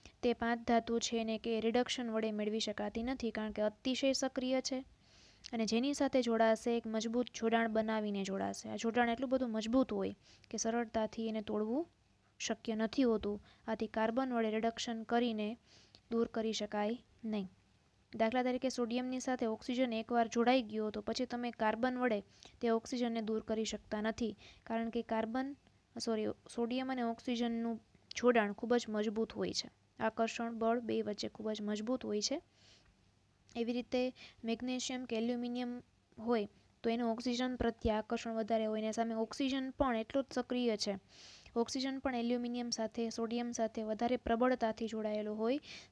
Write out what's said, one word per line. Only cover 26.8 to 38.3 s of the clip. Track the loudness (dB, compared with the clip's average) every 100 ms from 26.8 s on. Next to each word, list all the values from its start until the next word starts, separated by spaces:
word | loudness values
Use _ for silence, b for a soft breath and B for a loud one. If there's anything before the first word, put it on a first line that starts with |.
| -2
અને | 0
ઓક્સિજનનું | -2 -2 -2 0 0 0 -2 -4 _ _ -12 2
જોડાણ | 6 6 4
ખૂબ | -2 2 2
જ | 2
મજબૂત | -2 0 0 -2
હોય | -2 -2
છે. | -2 -6 _ _ -2
આકર્ષણ | -2 0 -2 0 -6 0
બળ | 2 2
બે | 2 0
વચ્ચે | 0 -4 -6
ખૂબ | -6 -4
જ | -2
મજબૂત | -2 -2 0 -2
હોય | 0 -2
છે. | 0 -4 -6 b b b b _ _ _ _ _ _ -4
એવી | -2
રીતે | -2 0 0 0 -2 B B
મેગ્નેશિયમ | -4 -2 -2 -2 -2 -6
કે | -2 -2
એલ્યુમિનિયમ | 0 0 -2 -2 -4 -6 -12 _ _ -8
હોય | 2 2 2 b b _
તો | -2
એનું | 2 0
ઓક્સિજન | 0 -2 0 -2 0
પ્રત્યે | 0 2 0
આકર્ષણ | 0 0 -4 -2